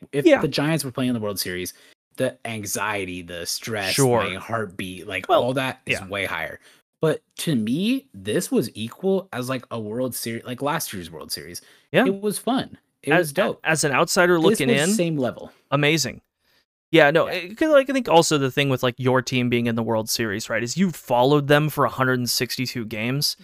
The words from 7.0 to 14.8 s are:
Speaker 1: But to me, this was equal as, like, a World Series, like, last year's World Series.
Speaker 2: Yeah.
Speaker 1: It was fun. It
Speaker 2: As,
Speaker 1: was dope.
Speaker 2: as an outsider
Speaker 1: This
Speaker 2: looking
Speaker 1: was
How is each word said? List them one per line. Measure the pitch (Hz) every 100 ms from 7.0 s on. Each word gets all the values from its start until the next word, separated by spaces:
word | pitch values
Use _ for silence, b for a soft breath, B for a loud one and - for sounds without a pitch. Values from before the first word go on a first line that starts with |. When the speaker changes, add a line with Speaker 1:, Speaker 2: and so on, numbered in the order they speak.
Speaker 1:
But | 156 - _ -
to | 170 127
me, | 107 143 208 269 -
this | 98 95 143 185
was | 247 120 104
equal | 113 - 190 190 185
as, | 120 127
like, | 131 -
a | 117
World | 104 117 131
Series, | 120 120 113
like, | - 123
last | 139 156 -
year's | 98 80
World | 78 76
Series. | - 76 87 b b b
Speaker 2:
Yeah. | 175 208
Speaker 1:
It | 196
was | 208 -
fun. | - 254 - - _ _
It | -
Speaker 2:
As, | 170
Speaker 1:
was | 160
dope. | 147 214 -
Speaker 2:
as | - 160 151
an |
outsider | 131 170 196 175 175
Speaker 1:
This |
Speaker 2:
looking | 170 220 135
Speaker 1:
was | 139